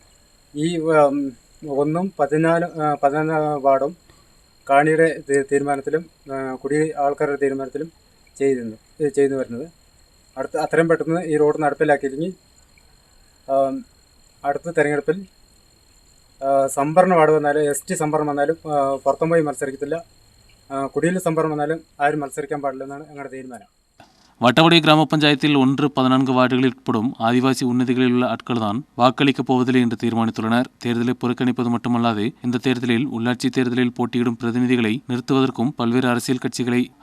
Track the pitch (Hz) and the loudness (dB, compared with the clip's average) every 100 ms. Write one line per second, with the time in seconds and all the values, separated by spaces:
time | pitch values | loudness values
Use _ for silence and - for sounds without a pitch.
0 | _ _ _ _ _ 147 160 170 160 156 | _ _ _ _ _ -6 -4 -2 2 4
1 | 143 143 139 120 _ _ 151 139 147 165 | 4 2 -6 -10 _ _ -8 -2 0 0
2 | 190 - 143 156 165 170 175 165 151 143 | -4 -2 -2 0 2 0 -2 -4 -4 0
3 | 143 147 156 156 151 147 135 135 139 180 | 0 0 -2 -2 -2 -2 2 2 0 -8
4 | _ _ _ _ _ _ - 139 156 156 | _ _ _ _ _ _ 2 4 4 4
5 | 165 143 143 139 135 143 143 139 135 156 | 2 0 -2 -2 0 0 0 -4 -2 -6
6 | 170 _ 143 135 135 131 135 151 160 147 | -6 _ -12 -8 -8 -8 -2 0 0 0
7 | 143 143 147 143 139 135 131 139 165 - | -2 0 -2 -2 -2 -2 -6 -10 -12 -14
8 | _ _ _ - 139 127 117 110 _ - | _ _ _ -4 -2 0 -4 -12 _ -6
9 | 147 139 139 135 123 120 165 - _ _ | -4 2 0 0 -6 -8 -12 -16 _ _
10 | _ _ _ - 131 160 156 147 165 156 | _ _ _ -10 -8 -4 -2 0 2 0
11 | 151 170 165 151 147 147 151 139 151 143 | -2 -4 -2 0 2 2 -2 0 0 0
12 | 139 135 175 180 _ _ _ _ _ _ | -2 -6 -8 -8 _ _ _ _ _ _
13 | _ _ _ _ - 135 135 135 - _ | _ _ _ _ -2 0 0 -2 -10 _
14 | _ _ _ _ 143 143 170 160 147 147 | _ _ _ _ -6 -6 -4 -2 0 0
15 | 143 180 190 _ _ _ _ _ _ _ | -2 -4 -6 _ _ _ _ _ _ _
16 | _ _ _ - 135 139 135 - 143 160 | _ _ _ -8 0 2 2 0 0 4
17 | 185 175 156 156 147 147 147 139 - 180 | 4 6 4 4 2 0 0 -2 -6 -4
18 | 151 151 151 143 147 160 160 147 139 139 | -2 -2 -2 -2 -2 -2 -2 -2 0 -2
19 | 139 139 165 170 151 135 139 135 143 165 | -2 -2 0 0 0 -4 -8 -6 -6 -8
20 | - _ _ _ _ _ - 139 135 143 | -10 _ _ _ _ _ -12 -8 -6 -2
21 | 160 185 170 160 160 147 147 160 - - | -2 -2 -2 -2 -2 -2 -4 -4 -8 -2
22 | 143 151 139 156 143 147 139 131 135 139 | -2 -2 -6 -8 -8 -6 -6 -6 -10 -14
23 | 151 143 135 131 127 117 - _ _ _ | -14 -16 -14 -14 -16 -18 -20 _ _ _
24 | - _ _ - 120 127 165 170 156 156 | -20 _ _ 0 4 6 6 6 6 4
25 | 151 156 147 139 151 143 131 135 143 139 | 4 2 2 2 2 4 4 2 0 2
26 | 131 131 135 127 127 127 131 - - 117 | 2 2 2 2 2 4 0 0 -2 -2
27 | 117 - 113 123 131 127 127 123 123 123 | -2 -2 0 2 2 0 0 0 0 2
28 | 127 123 123 113 - 120 107 110 - - | 2 2 0 -2 -4 -4 -2 -4 -8 2
29 | 123 - 143 131 127 127 127 127 117 110 | 2 4 2 2 0 0 2 2 2 0
30 | 117 113 113 110 110 117 127 - 120 117 | -2 0 -2 -2 -2 0 -2 -6 -4 -2
31 | 120 123 123 123 127 123 120 120 127 120 | -2 -2 -2 -2 -2 0 0 -2 0 0
32 | 117 107 110 - 123 120 131 127 123 117 | 0 0 -2 -4 -4 -2 0 -2 0 -2
33 | 131 117 117 120 131 131 123 120 123 120 | -2 -4 -4 -2 -2 -2 -2 0 -2 -2
34 | 120 120 117 117 120 120 123 123 113 123 | -4 -4 -6 -4 -4 -2 0 0 0 -2
35 | - 123 120 135 131 123 120 - 117 123 | -6 -6 -2 0 0 0 -4 -2 -2 0
36 | 127 120 127 127 127 - 123 120 123 _ | 0 -2 -2 -4 -4 -6 -2 -2 -2 _